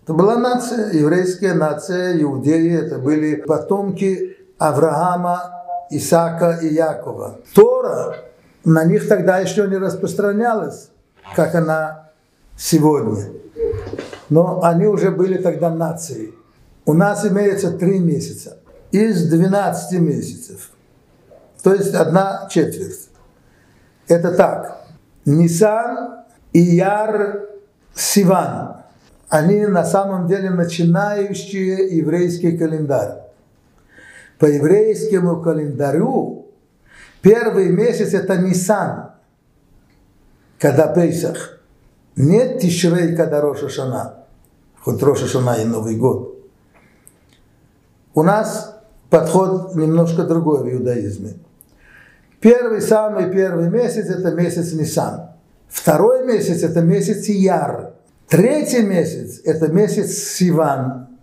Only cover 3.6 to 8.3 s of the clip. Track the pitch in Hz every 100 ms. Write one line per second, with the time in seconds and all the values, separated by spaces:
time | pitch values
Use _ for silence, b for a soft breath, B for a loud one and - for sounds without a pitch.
3.6 | - 202 202 175 196 185 - - - _
4.6 | 156 139 160 151 180 180 175 175 - -
5.6 | - - - 151 - 170 170 165 170 165
6.6 | 160 151 160 143 - 107 101 - - -
7.6 | 226 254 233 - - - -